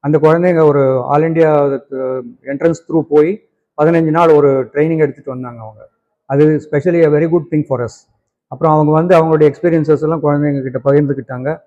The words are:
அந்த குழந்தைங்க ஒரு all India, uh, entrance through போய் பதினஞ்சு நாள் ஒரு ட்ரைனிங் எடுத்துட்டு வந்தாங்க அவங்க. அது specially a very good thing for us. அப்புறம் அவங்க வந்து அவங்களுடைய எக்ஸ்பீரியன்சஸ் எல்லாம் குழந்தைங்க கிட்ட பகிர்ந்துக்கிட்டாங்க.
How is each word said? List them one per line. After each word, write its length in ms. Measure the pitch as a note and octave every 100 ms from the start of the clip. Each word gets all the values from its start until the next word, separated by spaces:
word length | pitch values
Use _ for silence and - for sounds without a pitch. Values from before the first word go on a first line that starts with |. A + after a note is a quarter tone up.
அந்த 180 | C#3+ D3+
குழந்தைங்க 460 | D#3 E3 F3+ E3+ D#3
ஒரு 360 | C#3+ C3+ C3 B2+
all 120 | C#3+
India, 580 | D#3+ E3 D#3+ D3+ C#3+ C3+ -
uh, 320 | C3 C3 C3 B2 A#2+
entrance 320 | B2+ C#3 D#3+ E3 _
through 120 | E3
போய் 480 | D3+ D3 D#3 G#3+ _ _ _ -
பதினஞ்சு 280 | D3+ E3 D#3+
நாள் 180 | D#3+ E3+
ஒரு 420 | D3+ C#3+ C3+ B2+
ட்ரைனிங் 260 | C#3+ D#3+ D#3+
எடுத்துட்டு 320 | D3+ C3+ C#3+
வந்தாங்க 300 | B2+ B2 A#2+
அவங்க. 280 | A2 G#2+ - _ _ _
அது 440 | _ C#3 D#3 D3+ D3+
specially 320 | D3 F3+ E3+
a 40 | D#3+
very 220 | D3 E3
good 120 | E3+ D3
thing 120 | D3+
for 200 | D3 B2+
us. 280 | A#2 - _ _ _ _ _
அப்புறம் 260 | B2+ D#3+
அவங்க 180 | D#3 D3+
வந்து 220 | D#3 F3 F3
அவங்களுடைய 340 | D#3+ D#3 D3+
எக்ஸ்பீரியன்சஸ் 520 | C#3 F3 E3 D3+ D3
எல்லாம் 200 | D#3 D#3+
குழந்தைங்க 400 | D3 D3 D3 C#3
கிட்ட 180 | C3 B2+
பகிர்ந்துக்கிட்டாங்க. 760 | C3+ C#3+ C#3+ C3+ B2 B2+ C3 D#3+